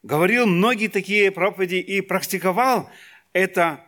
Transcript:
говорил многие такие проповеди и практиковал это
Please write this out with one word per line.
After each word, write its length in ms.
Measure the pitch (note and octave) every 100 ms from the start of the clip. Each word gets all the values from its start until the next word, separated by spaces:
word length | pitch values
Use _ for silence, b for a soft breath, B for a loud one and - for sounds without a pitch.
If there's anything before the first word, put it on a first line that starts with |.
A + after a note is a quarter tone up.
говорил 440 | A2+ D3 F3+ A#3+ A#3
многие 420 | F3 G#3+ A#3+ G#3+
такие 420 | E3+ - G#3 G3
проповеди 460 | F#3+ F#3+ F#3 F#3 F#3
и 240 | F#3 G3
практиковал 880 | F#3+ F3+ - F#3+ F#3 F3+ C4 A#3+ - B B B B
это 520 | F3+ F#3 F#3 E3+ C#3+